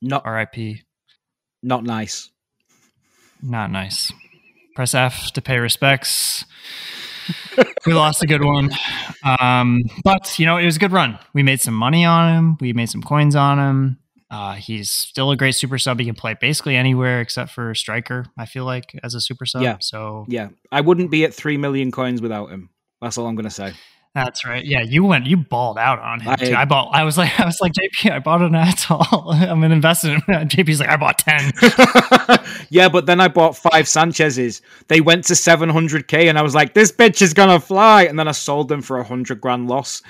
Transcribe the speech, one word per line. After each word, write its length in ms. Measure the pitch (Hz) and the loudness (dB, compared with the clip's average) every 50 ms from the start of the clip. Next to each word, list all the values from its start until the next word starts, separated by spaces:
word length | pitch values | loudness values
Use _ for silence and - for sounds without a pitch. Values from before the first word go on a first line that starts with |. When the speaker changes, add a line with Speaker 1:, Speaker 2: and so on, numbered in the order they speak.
Speaker 1:
Not 200 | 120 131 139 143 - | -8 -6 -6 -6 -6
Speaker 2:
R 100 | 113 110 110 | -6 -6 -6
I 40 | 107 | -6
P. 380 | - - 117 113 110 107 107 _ _ _ _ _ _ _ _ _ _ _ _ _ _ _ _ | -8 -8 -12 -10 -10 -12 -14 _ _ _ _ _ _ _ _ _ _ _ _ _ _ _ _
Speaker 1:
Not 220 | - 127 127 123 113 | -6 -4 -4 -4 -4
nice. 460 | 120 113 110 110 104 - - - - _ _ _ _ _ _ _ _ _ _ _ _ _ _ _ _ _ _ _ _ _ _ | -4 -6 -6 -6 -8 -10 -12 -14 -18 _ _ _ _ _ _ _ _ _ _ _ _ _ _ _ _ _ _ _ _ _ _
Speaker 2:
Not 300 | - 127 120 113 104 - | -10 -8 -6 -6 -6 -6
nice. 400 | - 95 92 95 - - - - - - _ _ _ _ _ _ _ _ _ _ _ | -6 -8 -8 -8 -8 -8 -8 -8 -10 -14 _ _ _ _ _ _ _ _ _ _ _
Press 180 | - 127 120 | -6 -4 -2
F 380 | - 131 127 127 - - - - | 0 0 0 0 -2 -6 -10 -10
to 80 | - 139 | -8 -8
pay 180 | - - 131 123 | -6 -4 -4 -2
respects. 840 | 120 117 - - 139 139 139 127 - - - - - - - - - _ | -2 -2 -2 0 0 0 0 0 -2 -6 -6 -4 -4 -6 -6 -8 -12 _
<laughs> 1120 | _ - - - - - - - - - - - - - - - 170 - - - - - 254 - - - - | _ -20 -20 -20 -18 -18 -16 -16 -16 -16 -16 -16 -16 -14 -10 -10 -10 -10 -12 -12 -8 -8 -8 -8 -8 -8 -4
We 60 | 165 165 | -2 -2
lost 280 | 160 151 151 156 - | 0 0 -2 -2 -2
a 40 | 170 | -2
good 160 | 147 156 143 | -2 -2 0
one. 280 | 147 143 143 143 139 139 - - - - - - - - - - | 0 0 0 0 -2 -4 -4 -6 -10 -10 -10 -10 -12 -14 -8 -2
Um, 600 | - 135 127 127 127 127 127 123 123 123 120 123 120 117 - - | 0 0 2 2 2 2 2 2 2 2 2 0 -2 -4 -4 -2
but, 360 | - 190 190 190 - - - - | 0 0 0 0 -2 -4 -2 0
you 80 | 160 | 2
know, 100 | 165 170 | 2 2
it 80 | 175 175 | 2 2
was 120 | 175 160 | 0 0
a 20 | 156 | 2
good 140 | 202 196 | 0 0
run. 260 | 180 185 156 120 107 - - _ - | 2 2 0 0 -4 -8 -12 _ 0
We 80 | 143 | 2
made 180 | 139 135 135 127 | 2 2 2 0
some 140 | - - 113 | 0 -2 -2
money 300 | 110 113 127 160 170 170 | 0 0 2 2 4 4
on 300 | 170 170 165 170 165 165 | 4 4 4 4 4 4
him. 220 | 165 165 165 160 - | 4 2 2 0 0
We 120 | 131 123 | -2 -4
made 160 | 113 120 117 113 | -2 -2 -4 -4
some 120 | - 110 | -6 -8
coins 340 | 110 - 147 147 147 147 143 | -6 -2 0 2 2 4 4
on 220 | 147 139 143 143 143 | 2 2 2 2 0
him. 400 | 139 139 135 135 135 135 131 - _ _ _ _ _ - | 0 0 0 0 0 -2 -2 -6 _ _ _ _ _ -18
Uh, 240 | - 107 101 98 101 | -14 -12 -10 -10 -10
he's 360 | 101 98 - 110 107 101 - | -12 -12 -12 -10 -10 -8 -6
still 400 | - - - - - 139 135 139 | -6 -6 -8 -8 -6 -4 -2 -2
a 60 | 139 | 0
great 180 | 127 135 131 127 | 0 0 0 0
super 240 | - - 127 135 127 | -2 -4 -4 -4 -4
sub. 200 | - 135 123 120 | -4 -4 -2 -4
He 60 | 123 | -4
can 80 | 117 110 | -6 -6
play 220 | - - 113 110 - | -8 -8 -10 -8 -4
basically 380 | - 135 151 - - 147 135 | -4 -4 -2 -4 -4 -2 0
anywhere 440 | 123 127 131 127 127 127 127 123 123 | 2 2 2 2 2 0 0 -2 -2
except 300 | 117 - - 127 123 - | -4 -6 -8 -10 -10 -10
for 240 | - - 120 113 113 | -10 -10 -10 -8 -8
striker, 520 | - - - 107 120 117 - 127 127 127 123 - | -8 -8 -8 -8 -8 -8 -8 -10 -10 -10 -12 -14
I 80 | - 117 | -16 -16
feel 180 | 117 - 131 127 | -14 -12 -10 -8
like, 320 | 131 127 127 120 - - 135 | -8 -8 -8 -10 -14 -18 -16
as 120 | - 120 120 | -14 -12 -10
a 60 | 117 | -8
super 260 | - - 127 - 127 | -8 -8 -10 -10 -10
sub. 160 | 117 - 127 | -8 -6 -4
Speaker 1:
Yeah. 140 | 127 123 107 98 | -2 -4 -4 -6
Speaker 2:
So 460 | - - - 110 110 107 107 107 107 120 | -8 -12 -10 -10 -12 -12 -12 -12 -12 -10
Speaker 1:
Yeah. 200 | 120 117 107 101 - _ _ - | -10 -10 -10 -12 -16 _ _ -6
I 80 | 131 143 | -2 0
wouldn't 280 | 147 160 175 170 180 160 | 2 2 2 2 0 -2
be 140 | 156 156 156 | 0 0 0
at 80 | 151 - | 0 -2
three 220 | - - 151 147 143 | -4 -6 -4 -4 -2
million 320 | 143 143 139 139 135 127 | -2 -2 -2 -2 -4 -4
coins 280 | 117 - 127 127 123 120 | -4 -4 -4 -4 -4 -4
without 280 | 113 113 110 104 104 69 | -6 -6 -6 -8 -10 -12
him. 200 | 87 95 92 90 _ _ _ _ _ - | -14 -18 -18 -20 _ _ _ _ _ -14
That's 160 | 120 117 - 123 | -12 -10 -8 -8
all 80 | 117 | -6
I'm 100 | 117 113 | -6 -6
gonna 140 | 110 110 107 | -8 -8 -10
say. 220 | - - 98 95 90 - - _ _ _ _ _ - | -10 -10 -12 -12 -12 -14 -20 _ _ _ _ _ -8
Speaker 2:
That's 300 | 147 127 123 - - - | -6 -6 -6 -8 -10 -10
right. 200 | 123 120 127 127 | -10 -10 -8 -6
Yeah, 160 | 143 143 127 | -4 -4 -4
you 220 | 117 117 131 160 190 | -2 0 0 2 2
went, 220 | 202 175 131 123 | 4 2 2 2
you 100 | 131 185 | 0 0
balled 420 | 180 143 - - 120 123 117 104 110 | 0 0 -2 -4 -4 -4 -4 -4 -2
out 220 | 117 131 127 113 | 0 0 0 -2
on 200 | 113 117 117 117 | -4 -8 -10 -8
him, 120 | 110 117 | -6 -4
Speaker 1:
I 40 | 131 | -4
Speaker 2:
too. 180 | 135 127 127 123 | -2 -2 0 0
I 100 | 123 135 | 2 2
ball-, 260 | 139 143 135 127 - | 2 0 0 0 0
I 120 | - 151 156 | 0 0 0
was 120 | 156 143 175 | 0 0 0
like, 200 | 175 143 - - | 0 0 0 0
<laughs> 0 | |
I 40 | 208 | 0
was 160 | 170 165 - | 0 0 -2
like, 120 | 190 175 147 | -2 -2 -2
"J 140 | 185 185 190 | -2 -4 -4
P, 180 | - - - 214 | -4 -2 -2 0
I 80 | 147 131 | 0 -2
bought 220 | 127 156 165 175 | -2 0 0 2
an 120 | 175 170 165 | 2 2 2
Atoll. 760 | 160 165 180 185 - - - 170 151 165 - - 190 - - | 2 2 2 0 0 -2 -2 0 0 0 2 0 -2 -2 0
<laughs> 20 | |
I'm 300 | 165 151 180 180 165 160 | 0 0 0 2 2 2
an 80 | 160 160 | 2 4
investor." 460 | 160 156 147 160 170 - - 156 147 160 - - | 4 4 4 2 2 2 0 -2 -2 -2 0 0
<laughs> 140 | 190 156 160 | -2 -2 -2
J 180 | 143 - - 185 | -2 0 0 2
P's 160 | 147 156 143 | 2 0 0
like, 80 | - - | 0 0
"I 80 | 151 | 0
bought 220 | 151 151 - - - | 2 2 0 0 0
ten." 340 | - 156 151 147 139 143 - | 0 0 2 2 0 -2 0
Speaker 1:
<laughs> 880 | - - 233 - - 262 247 - 247 - - - - - - 240 220 - - - - - - | 4 4 4 6 6 4 6 6 4 4 4 4 2 4 4 2 2 2 -4 -16 -16 -4 2
Yeah, 180 | 151 175 185 185 | 4 6 6 6
but 160 | 156 180 147 | 4 2 2
then 120 | 170 175 180 | 2 4 4
I 80 | 190 175 | 4 4
bought 280 | - 180 160 165 143 | 4 4 4 4 4
five 320 | - - 170 160 160 151 - | 2 0 4 4 4 4 2
Sanchez's. 720 | - 156 160 170 156 - 160 151 123 127 123 120 104 - _ _ - - _ - | 2 2 2 2 2 0 0 0 0 -2 -2 -4 -4 -8 _ _ -20 -12 _ 2
They 120 | 156 165 | 4 4
went 240 | 151 165 165 180 170 | 6 6 4 2 2
to 120 | - 175 | 0 0
seven 320 | - - 170 170 151 165 165 | 2 4 4 4 4 4 2
hundred 360 | 151 160 165 160 147 156 - - | 2 2 2 0 -2 -4 -4 0
K, 200 | - 156 170 165 | 2 4 4 4
and 100 | 156 151 | 4 4
I 40 | |
was 120 | 151 147 131 | 2 2 2
like, 200 | 151 151 131 - | 2 2 4 4
"This 160 | 208 220 - | 4 4 4
bitch 300 | - - 233 220 - - | 6 6 4 4 6 4
is 100 | 202 170 | 2 4
gonna 280 | 156 202 196 190 180 165 | 6 6 6 8 6 4
fly." 440 | - - 190 190 214 220 214 208 180 | 2 2 2 6 6 8 8 8 6
And 140 | 160 143 156 | 4 2 -2
then 100 | 156 156 | -2 -2
I 40 | |
sold 360 | 143 - - - 143 147 151 127 | -4 -6 -4 -4 -2 -2 -2 -2
them 140 | 151 143 | -4 -6
for 160 | 117 - 135 127 | -6 -6 -6 -6
a 60 | 120 | -6
hundred 360 | - 127 127 127 - 131 104 | -6 -8 -8 -6 -8 -8 -6
grand 280 | - 131 123 123 123 123 | -4 -2 -2 -2 -2 -2
loss. 340 | 123 139 - - - - - | -2 -4 -4 -6 -10 -14 -14